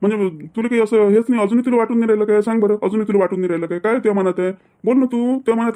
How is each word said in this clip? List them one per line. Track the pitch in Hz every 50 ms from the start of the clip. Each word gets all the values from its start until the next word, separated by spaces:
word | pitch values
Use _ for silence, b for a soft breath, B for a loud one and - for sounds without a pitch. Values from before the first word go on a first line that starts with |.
म्हणजे | - 208 214 208 202 185 160 151 - 165 -
तुला | 226 220 233
काही | 247 233
असं | 220 214 233 220 208 202
हेच | 202 220 233 -
नाही, | 247 226
अजूनही | 208 202 233 240 247
तुला | 262 247 233
वाटून | 226 220 240 233
नाही | 226 220
राहिलं | 214 208 208
काय? | 208 208 208
सांग | 202 226 226 226
बरं, | 208 202 208 208 180
अजूनही | 190 202 220 214 208
तुला | 202 196
वाटून | 185 175 196 185
नाही | 185 180
राहिलं | 170 165 170
काय? | 165 175 175
काय | 175 214 226
तुझ्या | 262 208 214 202
मनात | 196 190 185 180 185
आहे? | 180 185 190 b b b b b -
बोल | 208 254 269
ना | 262
तू, | 247 247 233 240 247 262 262
तुझ्या | - 226 226
मनात | 226 233 233 226